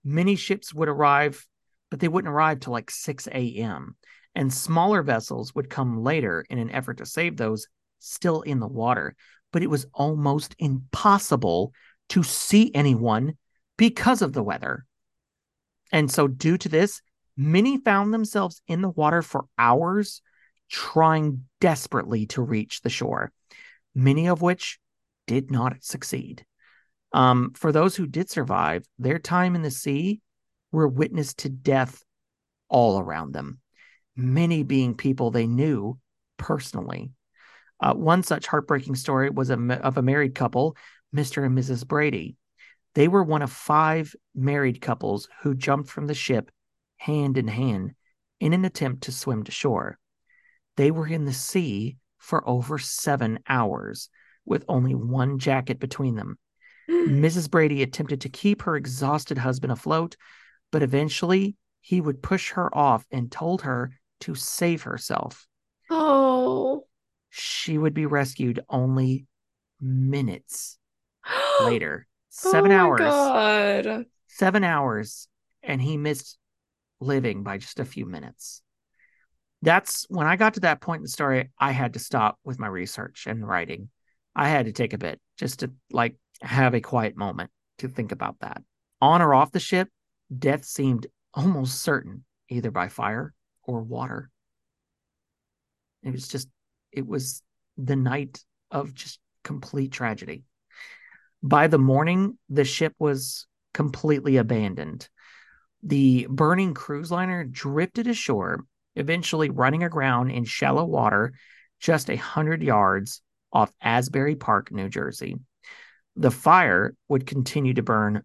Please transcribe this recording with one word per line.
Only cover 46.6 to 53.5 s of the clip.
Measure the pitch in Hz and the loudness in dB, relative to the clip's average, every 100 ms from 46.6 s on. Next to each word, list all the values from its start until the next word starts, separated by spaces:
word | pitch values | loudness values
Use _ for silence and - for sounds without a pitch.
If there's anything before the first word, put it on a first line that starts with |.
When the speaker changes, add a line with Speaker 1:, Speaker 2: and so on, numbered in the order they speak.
| _ _ _ _ | _ _ _ _
Speaker 1:
hand | - 151 143 135 | -2 0 2 0
in | 113 | 0
hand | 110 135 98 95 - _ _ _ _ | -2 0 -2 -4 -10 _ _ _ _
in | 156 | 0
an | 180 | 2
attempt | 185 - 139 127 | 0 -2 -4 -4
to | - | -8
swim | 131 - 113 | -8 -4 -4
to | 104 | -4
shore. | - 143 98 50 - _ _ _ _ _ _ _ - | -4 0 0 -2 -8 _ _ _ _ _ _ _ 2
They | 143 | 2
were | 160 156 | 2 -2
in | 165 143 | -2 -2
the | |
sea | 131 - 190 156 101 113 - _ _ | -4 -4 -2 -2 -2 -6 -8 _ _
for | - 170 - | -4 -2 0
over | 123 123 147 | -2 -2 -6
seven | - - - 139 113 110 | -6 -6 -2 0 0 -4
hours | - | -2